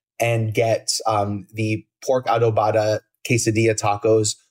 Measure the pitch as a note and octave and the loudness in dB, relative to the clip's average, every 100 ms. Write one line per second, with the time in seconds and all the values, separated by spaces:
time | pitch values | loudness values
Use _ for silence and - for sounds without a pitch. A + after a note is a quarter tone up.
0 | _ - A#2 A#2 A2 A2 A2+ G#2+ - - | _ -4 -2 0 0 0 0 0 -2 -4
1 | - A2 G2+ G#2 F#2 G#2+ A2 A2 - _ | -2 0 0 -4 -8 -6 -4 -4 -8 _
2 | - C3 B2+ A#2 A#2 A2 G#2+ G#2+ G#2+ G#2+ | -2 -2 0 2 2 2 2 2 0 -2
3 | - _ - A#2+ - A2 A2+ A2 G#2+ G#2 | -6 _ -2 -2 0 2 2 2 -2 0
4 | A2+ A2 G#2+ - _ | 2 2 2 -4 _